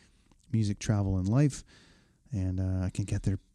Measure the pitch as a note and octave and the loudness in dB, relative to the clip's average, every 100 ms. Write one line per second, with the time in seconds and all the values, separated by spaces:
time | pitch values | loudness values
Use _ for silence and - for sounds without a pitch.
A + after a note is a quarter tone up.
0 | _ _ _ _ - A2+ G#2 G2+ - G#2+ | _ _ _ _ -4 0 0 0 0 0
1 | G2 F#2+ F#2 A#2+ D3 - - - - - | 2 0 2 4 2 0 -12 -20 -20 -20
2 | _ _ - G#2 F#2 F#2 F#2 F#2 F#2 - | _ _ -10 -4 -2 -2 -2 -2 -2 -2
3 | G2 G2+ - G2 _ | -4 -2 -2 -4 _